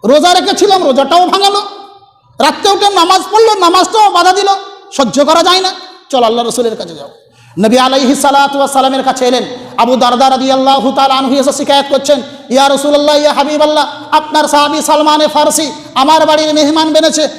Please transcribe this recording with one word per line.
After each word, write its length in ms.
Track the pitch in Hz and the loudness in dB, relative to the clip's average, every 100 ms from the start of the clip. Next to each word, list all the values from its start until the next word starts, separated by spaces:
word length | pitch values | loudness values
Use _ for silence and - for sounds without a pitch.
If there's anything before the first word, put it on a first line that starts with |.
রোজা 300 | 214 294 339 | 2 2 4
রেখেছিলাম, 500 | 359 381 381 403 381 | 0 0 0 0 2
রোজাটাও 440 | 320 262 269 339 359 | 0 0 2 2 2
ভাঙালো, 340 | 381 403 403 403 - - - _ _ _ _ | 0 0 -2 -6 -14 -20 -20 _ _ _ _
রাত্রে 320 | 277 311 403 | -2 0 -2
উঠে 180 | 392 403 | 0 0
নামাজ 320 | 392 339 370 - | 0 0 -2 0
পড়লো, 280 | 427 453 415 | 2 2 2
নামাজটাও 520 | 349 370 349 440 415 | 2 2 0 2 2
বাধা 200 | 359 370 | 2 2
দিল, 160 | 381 392 392 - - - | 2 0 -2 -6 -20 -12
সহ্য 340 | - 254 254 285 | -4 -2 0 2
করা 180 | 330 | 2
যায় 180 | 349 370 | 2 0
না, 80 | 370 381 - - _ | -2 -8 -18 -20 _
চল 140 | 262 | -2
আল্লাহ 220 | 233 233 233 | 0 0 -4
রসুলের 300 | 254 233 214 | -4 -4 -4
কাছে 200 | 170 160 | -12 -14
যাও।" 140 | 139 - _ _ - - | -20 -20 _ _ -14 -2
নবী 180 | 214 247 | 2 2
আলাইহিস 440 | 254 269 240 277 | 2 2 0 0
সালাতু 360 | 285 277 277 277 | 2 2 0 0
ওয়াস 160 | 269 | -2
সালামের 300 | 277 269 269 | 0 0 0
কাছে 220 | 262 262 247 | -4 -2 -2
এলেন। 180 | 254 185 - - - | -2 -4 -12 -12 -2
আবু 180 | 233 247 | 0 2
দারদা 340 | 247 247 262 | 0 2 2
রাদিয়াল্লাহু 600 | 262 262 262 262 269 254 | 2 0 0 2 0 0
তাআলা 220 | 277 269 | 0 0
আনহু 220 | 262 269 277 | 0 0 0
এসে 160 | 269 | 0
শিকায়ত 340 | 277 285 277 277 | -2 0 0 0
করছেন, 320 | 277 269 285 - - - | -2 0 -2 -2 -18 -4
ইয়া 200 | 254 277 | 0 2
রাসূলুল্লাহ, 460 | 277 294 294 294 294 | 0 0 0 2 2
ইয়া 180 | 294 | 2
হাবিবাল্লাহ, 540 | 269 277 302 302 302 262 - - | 0 -2 0 0 0 -2 -6 -2
আপনার 360 | 302 311 302 294 | -2 0 -2 0
সাহাবী 340 | 294 294 302 | 0 0 -2
সালমানে 460 | - 302 302 302 302 | 0 0 2 2 0
ফারসি 440 | 302 302 302 302 - - - | 0 0 0 -4 -8 -8 -2
আমার 300 | 269 320 311 | 2 2 2
বাড়ির 280 | 302 311 | 2 0
মেহমান 400 | 302 285 311 320 | 0 0 0 0
বেনেছে। 340 | 302 320 302 294 | 2 0 0 -4